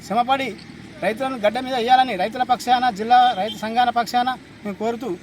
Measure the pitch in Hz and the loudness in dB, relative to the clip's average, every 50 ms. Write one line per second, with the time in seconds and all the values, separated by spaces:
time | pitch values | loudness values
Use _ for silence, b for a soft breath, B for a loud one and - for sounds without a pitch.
0 | - - 190 233 240 240 269 269 269 240 202 - - - - - - - - - | -8 -4 -2 -2 0 0 0 -2 -2 -6 -8 -12 -16 -20 -20 -20 -20 -20 -14 -6
1 | - 185 220 214 269 262 262 247 202 208 214 254 262 254 262 254 226 240 254 254 | -4 -4 -4 -2 -4 -6 -6 0 -2 0 0 0 -6 -4 -4 -2 2 4 6 6
2 | 262 254 220 180 180 220 220 262 247 233 247 - - 247 247 247 247 254 220 185 | 6 2 0 -2 -2 -2 -2 -4 0 0 0 -2 2 2 2 2 2 0 -2 -2
3 | 214 226 247 247 247 247 240 185 190 220 214 190 214 220 226 233 247 240 226 240 | 0 4 6 6 6 6 2 0 -4 -6 -6 -6 -8 -4 0 0 0 2 2 -2
4 | 233 - - 247 247 254 254 - - - - - - 208 196 175 208 226 233 233 | -2 0 -2 -2 0 -2 -4 -6 -10 -20 -20 -12 -10 -10 -8 -4 -4 -4 -4 -4
5 | 269 233 170 180 | -6 -8 -8 -8